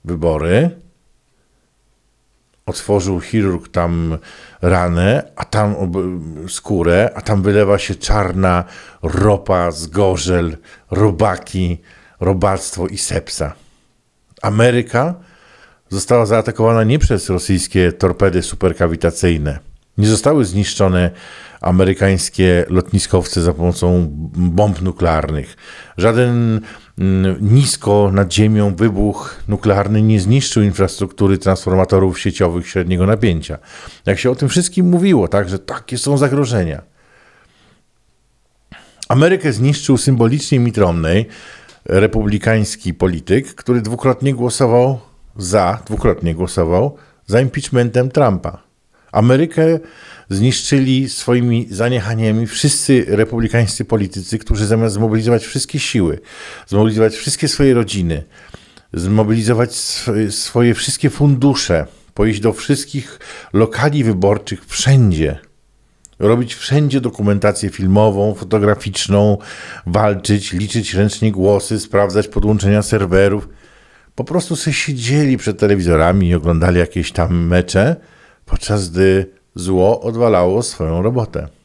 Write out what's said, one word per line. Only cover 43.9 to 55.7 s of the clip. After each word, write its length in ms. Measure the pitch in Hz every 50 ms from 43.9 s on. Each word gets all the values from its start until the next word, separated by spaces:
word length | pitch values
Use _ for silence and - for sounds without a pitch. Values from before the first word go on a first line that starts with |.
| 120 117 - 131 127 - 135 139 135
głosował 680 | 117 120 123 - - 135 117 113 123 123 135 135 117 - _ _ _ - - -
za, 460 | - 95 87 98 104 92 85 104 117 -
dwukrotnie 480 | - 107 - - 117 87 - - 85 80
głosował 640 | 80 90 87 - 95 85 80 87 92 123 143 143 - - _ _ _ _
za 140 | - 101 120
impeachmentem 680 | 135 127 - 151 - - 131 123 120 120 107 123 123 135
Trumpa. 520 | - 156 139 113 98 87 - 82 87 - _ _ _ _ _ _ _ _ _ _
Amerykę 640 | - 113 107 120 127 135 165 165 - 160 160 160 165 156 160 - - - - - - - - _
zniszczyli 800 | 98 98 110 131 120 - - - 147 139 131 131 131 131 135 123
swoimi 580 | - - - - 123 123 120 120 117 117 117 110
zaniechaniami 760 | 110 92 113 120 127 120 92 110 117 110 113 110 107 113 117
wszyscy 580 | 110 - - - 147 143 - - - 135 127 - -
republikańscy 760 | 101 101 110 110 127 117 117 113 - 120 113 95 - - 123
politycy, 540 | - 117 107 101 92 - 98 90 - 113 110
którzy 280 | - - - 101 107
zamiast 280 | 101 113 113 113 110 98
zmobilizować 500 | 104 113 110 107 110 110 120 120 113 -
wszystkie 340 | - - 135 - -